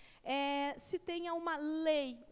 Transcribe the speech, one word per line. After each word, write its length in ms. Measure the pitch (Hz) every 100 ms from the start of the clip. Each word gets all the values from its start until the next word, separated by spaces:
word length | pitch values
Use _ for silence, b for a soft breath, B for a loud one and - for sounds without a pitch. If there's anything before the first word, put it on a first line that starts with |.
| B B
é, 500 | - 269 277 285 285 -
se 200 | - 359
tenha 380 | - 339 339 339
uma 220 | 339 302
lei, 600 | 302 311 320 302 269 240 -